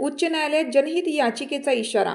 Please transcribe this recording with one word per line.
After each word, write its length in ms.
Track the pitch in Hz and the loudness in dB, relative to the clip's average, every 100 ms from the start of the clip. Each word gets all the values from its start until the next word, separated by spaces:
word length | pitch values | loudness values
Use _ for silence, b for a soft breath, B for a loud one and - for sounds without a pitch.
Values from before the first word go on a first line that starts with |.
उच्च 240 | 285 285 | -4 0
न्यायालयात 400 | 330 320 302 311 285 | 0 0 0 0 2
जनहित 300 | 262 302 330 349 | 2 2 0 0
याचिकेचा 680 | 294 240 226 277 285 277 | 0 0 0 -6 -4 0
इशारा. 420 | 247 220 214 - | 0 0 0 0